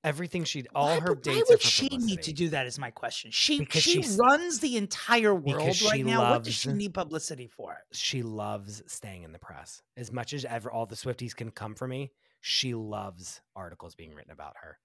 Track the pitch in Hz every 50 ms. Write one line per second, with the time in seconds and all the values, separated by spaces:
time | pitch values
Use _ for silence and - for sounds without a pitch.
0 | - 160 143 151 180 165 - 175 160 - - 147 123 113 - 143 143 147 170 -
1 | 160 180 - - - - 269 440 466 508 480 - - - - - 269 269 285 254
2 | 233 220 190 165 160 165 151 147 175 165 151 139 127 123 120 135 135 120 - -
3 | - 117 - - - 110 - - - - 302 285 147 - - 160 - 330 349 381
4 | 339 254 196 196 240 254 277 302 349 349 320 214 - 269 247 220 202 - - -
5 | - - 240 233 220 208 196 180 139 139 143 147 156 170 185 175 214 208 - 135
6 | 131 - - - 120 120 123 120 113 117 113 - - 135 139 202 202 202 165 196
7 | 175 151 156 160 - - 160 131 123 110 _ - 107 90 - - - _ - -
8 | - - - 131 117 113 110 107 104 104 104 104 101 104 104 107 - - - -
9 | - 104 95 90 85 80 80 82 - - 87 67 - - - - _ _ _ 123
10 | 123 98 117 123 113 - 147 143 127 127 117 117 104 120 113 113 113 98 107 -
11 | - 127 117 - 123 117 - - 117 110 - - 107 107 107 - 131 127 127 131
12 | 139 135 _ _ _ _ _ _ - - - - - 131 120 113 110 107 107 104
13 | 101 98 90 87 90 - - - _ _ _ 95 92 85 85 _ 92 85 - -
14 | 85 80 76 76 76 73 73 76 73 71 - - - 80 73 _